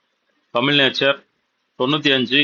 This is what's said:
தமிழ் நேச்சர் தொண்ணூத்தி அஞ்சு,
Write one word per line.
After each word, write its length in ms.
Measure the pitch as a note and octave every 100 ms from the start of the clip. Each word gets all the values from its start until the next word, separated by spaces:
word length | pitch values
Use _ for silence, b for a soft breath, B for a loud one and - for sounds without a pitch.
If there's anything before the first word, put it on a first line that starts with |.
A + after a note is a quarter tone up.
| _ _ _ _ _
தமிழ் 240 | A#2+ C3+ D3
நேச்சர் 380 | C3 - C#3 - _ _ _ _ _ -
தொண்ணூத்தி 320 | B2+ D3+ C#3+
அஞ்சு, 260 | C3+ A#2 C#3